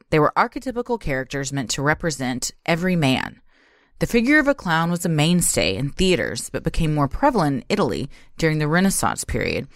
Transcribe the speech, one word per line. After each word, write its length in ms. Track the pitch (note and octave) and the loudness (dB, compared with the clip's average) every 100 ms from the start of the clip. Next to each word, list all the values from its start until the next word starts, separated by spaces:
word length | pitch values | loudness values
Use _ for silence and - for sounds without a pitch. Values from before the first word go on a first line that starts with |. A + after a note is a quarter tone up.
| _ | _
they 80 | D#3 | 2
were 140 | B3 - | 2 2
archetypical 640 | A3+ D4 C4 A#3 A#3+ A#3 | -2 -4 -8 -6 -4 -4
characters 520 | - C3 B2+ C#3 C3+ | -4 -4 -4 -6 -6
meant 160 | C#3 A#2 | -6 -4
to 100 | - | -2
represent 680 | C#3+ D3+ E3+ C#3+ B2+ B2 - - - | 0 0 -2 -4 -4 -4 -6 -6 -2
every 300 | E3 F#3 F3 | -2 0 2
man. 460 | C#3 B2+ - - _ _ _ _ _ - | 2 2 -2 -10 _ _ _ _ _ -6
The 80 | - | 0
figure 320 | A#3+ A#3 D4+ | 2 4 4
of 80 | C#4 | 4
a 80 | C#4 | 0
clown 340 | F#3 D#3+ E3 | 0 0 0
was 120 | F3 F3+ | -2 0
a 40 | |
mainstay 640 | D#3 D#3 F3 - - F2+ F#2+ | 2 4 4 2 0 0 0
in 140 | C#3 | -4
theaters, 600 | - F#3 E3 B1+ - - | 0 2 2 0 -6 -8
but 140 | - | -6
became 300 | - F3 D#3+ D3+ | -4 0 0 2
more 140 | C#3 | 0
prevalent 480 | - C#4 A#3+ D3+ C3+ | 2 2 2 2 0
in 80 | - | -2
Italy 400 | G3+ D3 D2+ C#3 - - - | 0 0 -2 -6 -12 -18 -2
during 220 | E3 D#3 | 0 0
the 80 | D3+ | 2
Renaissance 580 | E3+ F#3+ - - - - | 2 2 2 0 -2 -4
period, 420 | - F2 E2 - | -4 -2 -4 -6